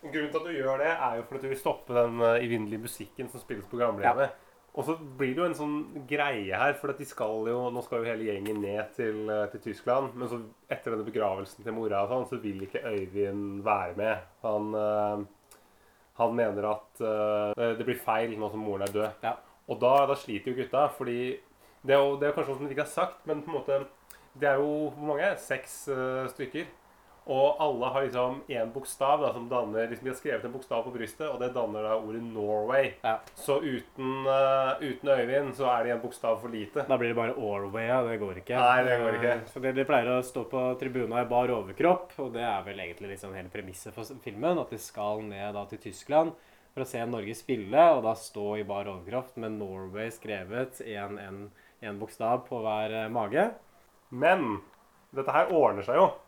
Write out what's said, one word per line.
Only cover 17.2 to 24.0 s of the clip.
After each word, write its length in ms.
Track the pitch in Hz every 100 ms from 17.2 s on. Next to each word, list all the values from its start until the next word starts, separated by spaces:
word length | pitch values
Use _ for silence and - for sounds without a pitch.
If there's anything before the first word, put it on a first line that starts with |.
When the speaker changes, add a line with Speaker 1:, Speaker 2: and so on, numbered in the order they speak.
| 107 104 104 104 117 113
Speaker 1:
det 80 | 120
blir 100 | 120
feil 400 | - 110 117 107
nå 140 | 107
som 100 | 107
moren 220 | 107 98
er 100 | 101
død. 200 | 104 107 -
Speaker 2:
Ja. 140 | 113 113 - _ -
Speaker 1:
Og 140 | 120
da, 240 | 120 139
da 100 | 139
sliter 380 | 139 - 101 131
jo 100 | 123
gutta, 280 | 123 131 147
fordi 480 | - 127 120 127 131 - _ - _
det 120 | 127
er 80 | 139
jo, 140 | 139 139
det 100 | 147
er 40 |
kanskje 160 | 147 139
noe 100 | 131
som 100 | 143
de 60 |
ikke 100 | 135
har 220 | 147 - 180
sagt, 200 | - -
men 140 | 151
på 80 | -
en 140 | 151
måte, 220 | - 139 139 -